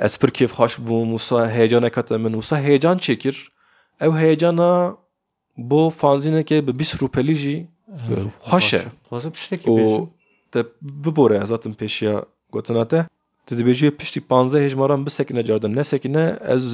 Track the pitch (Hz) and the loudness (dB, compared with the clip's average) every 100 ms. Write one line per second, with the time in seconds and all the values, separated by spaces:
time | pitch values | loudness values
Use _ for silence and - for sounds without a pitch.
0 | 107 - 135 - 120 - 120 - 117 113 | -2 2 0 2 0 2 0 0 -4 -2
1 | 113 113 - 120 113 117 113 117 117 - | -2 -4 -2 0 2 2 4 4 2 -2
2 | 113 113 113 110 110 151 139 143 160 180 | -2 -2 -2 -4 -2 -2 2 4 4 0
3 | - 120 135 135 - _ _ _ _ - | -2 -2 -4 -6 -10 _ _ _ _ -2
4 | 151 160 160 156 170 170 175 180 180 - | 0 2 2 4 2 2 2 2 0 -6
5 | _ _ _ _ _ - 120 147 160 160 | _ _ _ _ _ -14 0 2 2 2
6 | 160 139 151 160 151 156 143 127 156 - | 2 4 2 0 2 0 0 -2 -4 -4
7 | 135 131 135 156 143 156 170 _ _ 175 | -4 0 0 0 -2 -6 -10 _ _ -12
8 | 117 101 104 - - 175 - 90 98 - | -6 -4 -6 -10 0 2 2 0 -2 -14
9 | _ 120 151 - - 185 - 113 110 107 | _ -10 -10 -12 -10 -4 2 4 4 2
10 | 165 _ _ _ _ 123 117 _ 147 143 | -4 _ _ _ _ -4 -4 _ -16 -8
11 | 151 156 120 104 101 113 117 104 107 - | -2 4 4 4 -2 -6 -6 -8 -8 -4
12 | 107 104 - _ _ 110 - 117 113 160 | -2 -4 -6 _ _ -8 -4 -2 0 0
13 | 165 _ _ _ - 120 120 123 147 147 | -2 _ _ _ -8 0 2 4 2 0
14 | - - - 127 127 147 139 135 139 139 | -6 -8 0 2 4 2 0 0 0 0
15 | 143 - 131 120 113 110 107 120 147 139 | -2 -6 -4 -2 0 0 0 -2 -2 -4
16 | 127 151 160 - - 127 127 | -2 0 0 -2 -2 -2 0